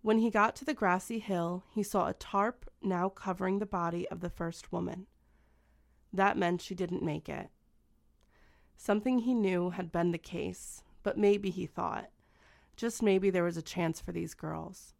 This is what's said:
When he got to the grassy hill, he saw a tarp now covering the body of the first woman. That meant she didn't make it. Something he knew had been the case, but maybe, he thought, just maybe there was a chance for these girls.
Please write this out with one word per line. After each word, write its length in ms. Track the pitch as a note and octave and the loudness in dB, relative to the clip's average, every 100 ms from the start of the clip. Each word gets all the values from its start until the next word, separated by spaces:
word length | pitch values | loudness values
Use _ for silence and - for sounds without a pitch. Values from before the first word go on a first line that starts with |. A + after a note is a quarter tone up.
When 160 | A3 A3 | 6 6
he 120 | A3+ | 6
got 240 | G#3+ G#3 - | 4 4 2
to 80 | |
the 100 | C4+ | -6
grassy 440 | D4+ G3 F#3 - A3+ | 0 4 2 0 -6
hill, 460 | G#3+ F#3 E3+ F3+ - | -2 0 0 -4 -4
he 80 | - | -4
saw 240 | G3+ G#3 - | 0 0 0
a 60 | |
tarp 580 | F3+ - G3 G#3 B3 - _ | -2 -2 0 0 -2 -16 _
now 280 | F#3+ F3+ F#3 | -2 0 0
covering 500 | F#3+ G3+ F3+ F#3+ G3 | -2 -6 -4 -2 -2
the 80 | G3+ | -2
body 400 | F#3 E3+ E3+ F3 | -2 -2 -2 -6
of 120 | E3 | -6
the 100 | F3 | -8
first 400 | - E3+ E3+ - | -6 -8 -8 -8
woman. 360 | F3 F3 F3+ F#3+ _ _ _ _ _ _ _ _ _ _ | -6 -4 -6 -14 _ _ _ _ _ _ _ _ _ _
That 240 | F#3 G3 - | 2 4 4
meant 260 | F3 F3 | 2 0
she 120 | - | -4
didn't 280 | F#3 F3 F#3 | -6 -4 -2
make 260 | E3+ D3 - | -2 -2 -4
it. 220 | - - _ _ _ _ _ _ _ _ _ _ _ _ _ | -8 -10 _ _ _ _ _ _ _ _ _ _ _ _ _
Something 420 | - G#3 G#3+ B3+ | 0 0 4 2
he 160 | A#3 | 2
knew 360 | B3 G3 F3+ F3+ | 2 4 2 0
had 220 | F3+ F3 | -2 -4
been 200 | E3+ F3+ | 0 0
the 60 | E3+ | 0
case, 640 | - F3 - F3+ - - _ - | -6 -6 -6 -8 -14 -18 _ -4
but 160 | G#3+ - | -2 4
maybe, 320 | G#3 G#3 G3+ | 6 6 2
he 160 | F3+ G3 | -4 -8
thought, 440 | - F3 - - _ _ _ _ _ _ - | -4 -4 -4 -10 _ _ _ _ _ _ -6
just 260 | A#3 A3 | -6 0
maybe 260 | G#3+ F#3+ G3 | 4 4 4
there 160 | F3+ | 2
was 120 | F3 E3+ | 0 -2
a 60 | |
chance 380 | D#3+ - E3+ D#3+ | -6 -2 -2 -2
for 120 | - | -8
these 220 | E3+ D#3+ | -6 -6
girls. 600 | - D#3 D#3+ D#3+ F#3 - _ | -8 -8 -8 -10 -16 -20 _